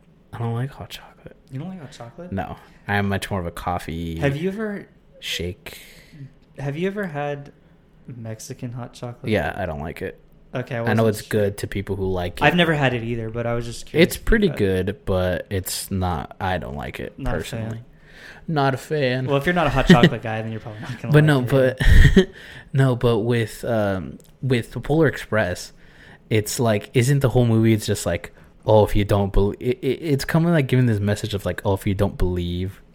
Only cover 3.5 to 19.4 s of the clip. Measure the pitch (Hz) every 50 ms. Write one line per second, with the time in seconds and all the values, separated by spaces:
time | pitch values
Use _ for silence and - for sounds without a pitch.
3.5 | - - - 90 87 87 - 82 82 82 85 82 82 80 151 139 143 151 175 190
4.5 | 190 226 220 208 202 185 - - _ _ _ _ - - - - - - 85 90
5.5 | 90 - - - - - - - - - - - - 147 139 - _ _ _ _
6.5 | - - 139 143 139 160 180 196 196 214 202 175 147 143 147 147 143 143 139 143
7.5 | - _ _ _ _ _ _ _ _ - - - 117 120 113 113 110 - - -
8.5 | 127 - 131 120 117 127 120 - - - 123 123 117 - - 110 107 85 73 82
9.5 | - - 92 85 76 71 76 80 - - 95 90 - - _ - - - - -
10.5 | - 131 120 - 131 117 117 117 110 113 113 110 104 - - - - 107 104 98
11.5 | 98 - - - - 101 98 - 95 95 95 92 92 90 87 87 - - 147 151
12.5 | 170 180 170 165 156 147 139 127 123 117 113 117 120 117 113 110 107 117 113 117
13.5 | 120 120 117 120 113 - - - - 151 175 - - - - - - 226 208 170
14.5 | 139 - 104 95 95 92 92 101 98 - - 110 95 92 92 90 90 - - -
15.5 | 101 95 90 - - - - - 98 92 92 90 87 67 - - - - 95 92
16.5 | 92 90 - 62 69 73 - 64 - - - - - - 139 - - 80 - -
17.5 | 123 113 110 110 113 117 123 - - - - - - - - - - - - -
18.5 | 160 143 139 135 131 123 - - 156 151 135 127 127 131 127 123 139 139